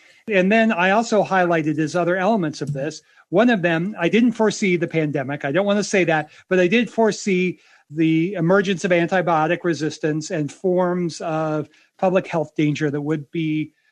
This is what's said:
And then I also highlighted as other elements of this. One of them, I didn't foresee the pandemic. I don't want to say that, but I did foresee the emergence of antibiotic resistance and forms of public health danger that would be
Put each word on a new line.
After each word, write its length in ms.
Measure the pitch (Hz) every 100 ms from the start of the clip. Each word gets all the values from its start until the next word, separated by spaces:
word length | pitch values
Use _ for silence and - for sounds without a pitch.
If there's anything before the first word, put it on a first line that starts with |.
| _ _ -
And 200 | 196 190
then 200 | 226 220
I 200 | 175 185
also 320 | 214 226 214
highlighted 560 | 156 190 175 165 156 151
as 160 | 151 175
other 200 | 170 185
elements 460 | 185 226 156 -
of 100 | 147
this. 300 | 143 151 - _ _ -
One 200 | 175 247
of 140 | 214
them, 320 | 170 165 185 214
I 120 | 165
didn't 240 | 214 240
foresee 420 | - 214 - 196 180
the 100 | 165
pandemic. 560 | 160 151 139 131 143
I 80 | 143
don't 140 | 160 202
want 140 | 208
to 40 |
say 200 | 196 196
that, 260 | 170 156 151 - -
but 120 | 185
I 80 | 180
did 240 | 233 220
foresee 680 | - 220 151 208 180 180 - _ _ -
the 440 | 151 160 160 180
emergence 520 | 190 165 196 196 185 196
of 60 |
antibiotic 720 | 175 170 190 175 160 160 170
resistance 640 | 175 143 151 - 156 151 151
and 240 | 170 143
forms 640 | - 185 180 180 180 170 -
of 460 | 180 160 156 151 151 _ _ -
public 300 | 185 185 -
health 260 | 170 151
danger 380 | - 151 147 151
that 100 | 147
would 300 | 147 160 131
be 420 | 170 156 156 156 _ _